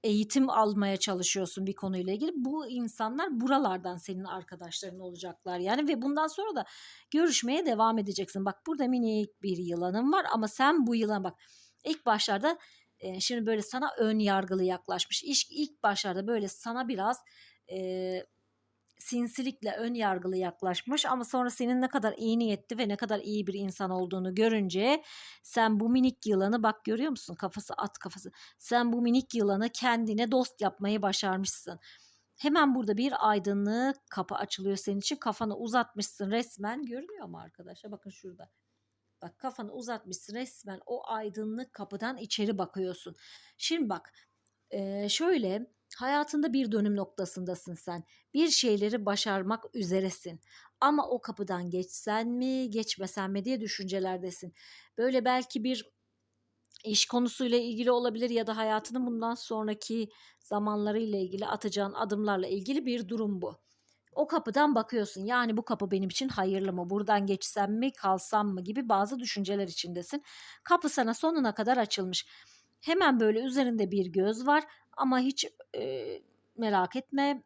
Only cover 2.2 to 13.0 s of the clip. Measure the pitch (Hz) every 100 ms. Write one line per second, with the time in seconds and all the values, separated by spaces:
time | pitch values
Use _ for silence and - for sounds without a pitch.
2.2 | 311 339 254 302 262 247 233 - 220 262
3.2 | 359 247 254 277 240 185 180 180 - 185
4.2 | 190 185 170 180 175 - 190 180 185 175
5.2 | 180 160 185 180 180 254 294 262 262 294
6.2 | 311 349 427 302 185 - - - _ 302
7.2 | 339 240 233 302 320 220 226 220 202 190
8.2 | 185 196 196 - - 302 254 254 226 214
9.2 | 208 _ 196 175 175 170 180 202 262 381
10.2 | - 233 214 - 269 330 240 233 214 208
11.2 | 185 - - - - _ - 311 - 208
12.2 | - 202 277 339 - _ _ _